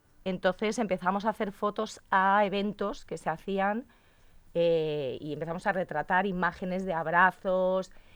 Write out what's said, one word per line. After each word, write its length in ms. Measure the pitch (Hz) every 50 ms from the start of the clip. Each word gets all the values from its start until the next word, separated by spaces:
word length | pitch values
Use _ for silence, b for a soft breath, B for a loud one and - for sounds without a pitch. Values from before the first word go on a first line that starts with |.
| _ _ _ - -
Entonces 520 | 190 185 180 - 190 180 - 220 208 220 -
empezamos 460 | 233 185 190 175 180 180 196 202 190
a 60 | 226
hacer 240 | 214 - 220 202 196
fotos 480 | - - 208 202 - 220 214 - - - _
a 320 | - 190 190 196 196 208 214
eventos 600 | 196 180 202 196 208 - - 208 202 285 - -
que 120 | - 170 165
se 120 | - 170
hacían, 580 | 160 160 - - 196 196 190 202 208 226 277 b b b b b b b b b b b b - -
eh, 640 | 170 170 170 165 165 156 156 151 151 143 131 113 -
y 100 | - 151 147
empezamos 340 | 151 160 160 165 - - 214
a 40 |
retratar 540 | 185 185 180 - 156 151 151 - 190 185 190
imágenes 580 | 208 180 180 175 175 170 - 202 185 180 190 190
de 80 | 185 170
abrazos, 960 | 160 160 156 165 175 185 185 - - - 202 185 185 185 185 185 190 185 b b b b b b